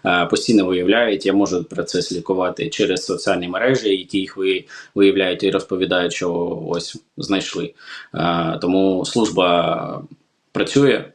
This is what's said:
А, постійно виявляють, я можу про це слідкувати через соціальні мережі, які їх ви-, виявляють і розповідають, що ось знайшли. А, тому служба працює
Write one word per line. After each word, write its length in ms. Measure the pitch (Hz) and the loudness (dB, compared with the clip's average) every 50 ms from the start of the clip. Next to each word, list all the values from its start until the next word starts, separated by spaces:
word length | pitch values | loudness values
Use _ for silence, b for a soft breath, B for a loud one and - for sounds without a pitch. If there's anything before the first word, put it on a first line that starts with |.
А, 240 | - 95 90 90 87 | 0 0 2 2 2
постійно 400 | 85 - 90 - - 117 104 95 | 2 0 0 2 4 4 4 4
виявляють, 600 | 90 92 90 90 92 107 117 120 113 101 - - | 4 0 0 2 2 2 4 4 2 0 0 0
я 60 | 98 | 0
можу 320 | 95 101 101 90 92 90 82 | 2 2 2 2 0 -4 -4
про 200 | - 87 85 87 | -6 -6 -8 -6
це 180 | - - 90 | -2 -2 -2
слідкувати 680 | 87 - 92 87 82 - 95 92 90 90 85 - 92 85 | -2 -2 -6 -8 -4 -2 -2 0 0 -2 -4 -4 -6 -6
через 360 | - - 107 104 92 87 - | -2 -2 0 0 0 -2 -2
соціальні 440 | - 92 87 - 101 95 90 90 87 | -6 -6 -4 -2 -2 -2 -2 -2 -6
мережі, 480 | 90 95 117 127 135 120 113 107 98 | -4 -2 0 2 0 2 2 0 0
які 220 | 92 90 - - 95 | 0 -2 -4 -4 -4
їх 180 | 95 95 - | -4 -4 -6
ви-, 280 | 98 95 95 95 92 - B B B B B B | -2 0 0 0 -2 -4 B B B B B B
виявляють 480 | 101 101 98 92 98 95 92 90 90 | 4 6 6 6 4 2 2 0 0
і 80 | 101 95 | 0 0
розповідають, 640 | 95 95 - - 98 90 92 87 92 90 90 87 | 0 0 -2 -2 -2 -2 0 0 2 0 0 0
що 500 | - - 92 87 87 85 87 82 85 82 80 | -2 -4 -4 -2 -2 -2 -2 -4 -4 -6 -6
ось 300 | 82 85 85 85 - - - _ _ _ | -6 -6 -6 -6 -8 -14 -16 _ _ _
знайшли. 580 | - - - 101 95 - - - 90 87 85 B B B B B B B B | -10 -4 -2 -2 -2 -2 -4 -6 -6 -8 -8 B B B B B B B B
А, 460 | - 87 82 85 85 85 85 82 - - | -6 -2 0 0 0 0 -2 -2 -4 -2
тому 460 | - 90 92 95 95 95 92 92 87 | -2 0 2 2 2 2 2 0 -4
служба 1000 | - - 120 110 101 85 92 90 87 87 87 82 82 85 - - 78 - - - - - _ _ _ _ _ _ _ | -2 0 0 0 2 2 2 4 4 4 4 2 0 -2 -2 -4 -8 -10 -12 -12 -16 -20 _ _ _ _ _ _ _
працює 520 | _ - 101 - - 143 139 139 113 - - - | _ -2 -2 2 4 4 6 6 4 2 -2 -10